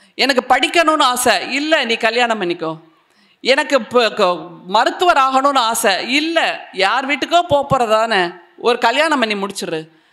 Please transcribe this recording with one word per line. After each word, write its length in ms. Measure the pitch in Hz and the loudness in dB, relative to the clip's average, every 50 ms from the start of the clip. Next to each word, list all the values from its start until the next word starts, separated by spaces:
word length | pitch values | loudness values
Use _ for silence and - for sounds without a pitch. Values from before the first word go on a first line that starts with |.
| _ _ _ | _ _ _
"எனக்கு 400 | - 214 262 277 247 - - 254 | -2 0 0 0 0 2 2 2
படிக்கணும்னு 460 | 269 262 330 349 349 330 302 311 302 | 2 2 0 2 2 2 2 2 2
ஆசை", 520 | 302 247 247 240 - 254 208 180 131 - 240 | 2 2 2 2 2 2 2 2 0 -4 -6
இல்ல, 320 | 277 294 311 320 311 269 | -4 -2 0 0 0 0
"நீ 100 | 226 233 | 0 -4
கல்யாணம் 460 | 226 - 220 226 240 247 233 226 214 | -2 0 -2 0 0 0 0 0 -2
பண்ணிக்கோ." 360 | 190 175 170 170 165 160 160 160 - _ _ _ _ _ _ _ _ _ _ _ | -4 -6 -6 -6 -6 -8 -8 -10 -14 _ _ _ _ _ _ _ _ _ _ _
"எனக்கு 400 | - 214 262 277 302 294 294 262 | -2 0 0 0 0 0 0 -2
ப-, 320 | 214 - - 247 233 214 - | -2 0 0 2 2 2 0
க-, 360 | - 202 180 175 165 156 170 - - - 180 | 2 0 0 0 -2 -6 -14 -18 -18 -10 -2
மருத்துவர் 500 | 190 214 254 330 - - 359 349 330 285 | 0 2 2 2 0 0 2 2 4 4
ஆகணும்னு 400 | 262 262 262 262 269 285 277 269 | 2 2 2 2 2 2 2 2
ஆசை", 560 | 233 220 226 226 - 214 190 165 139 220 254 | 0 0 -2 0 0 0 0 0 -2 -2 -2
இல்ல, 560 | 294 302 320 330 320 277 196 165 - - - - | -2 -2 -2 -2 -2 -2 -2 -4 -6 -10 -12 -4
யார் 340 | 185 185 190 220 254 269 262 | 0 0 0 0 0 -2 -2
வீட்டுக்கோ 320 | 294 262 320 269 311 349 | -4 -4 -4 0 0 0
போப் 340 | 349 359 285 285 269 - 269 | 0 2 0 0 0 0 0
போறதானே, 640 | 262 247 214 220 220 220 226 226 196 180 170 175 - - _ _ - | 0 0 2 2 0 0 0 0 0 0 -2 -4 -12 -20 _ _ -4
ஒரு 200 | - 226 226 226 | -2 0 0 2
கல்யாணம் 420 | - 226 240 269 302 330 302 277 | 2 0 2 2 0 2 2 0
பண்ணி 160 | 233 220 214 | 0 -2 -2
முடிச்சிரு. 520 | 202 196 196 196 - 202 175 165 160 160 160 _ _ _ _ | -4 -6 -8 -8 -8 -8 -6 -6 -8 -8 -10 _ _ _ _